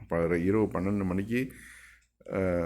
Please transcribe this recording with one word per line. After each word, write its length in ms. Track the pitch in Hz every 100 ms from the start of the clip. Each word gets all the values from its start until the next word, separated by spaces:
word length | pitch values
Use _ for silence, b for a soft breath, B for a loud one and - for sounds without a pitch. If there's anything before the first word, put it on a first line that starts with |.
| -
ப-, 300 | 85 82 85
இரவு 280 | 90 110 104
பன்னெண்டு 400 | 87 92 101 95
மணிக்கு, 460 | 90 104 120 147 B B B B B B _ -
ஆ, 60 | 95 92 87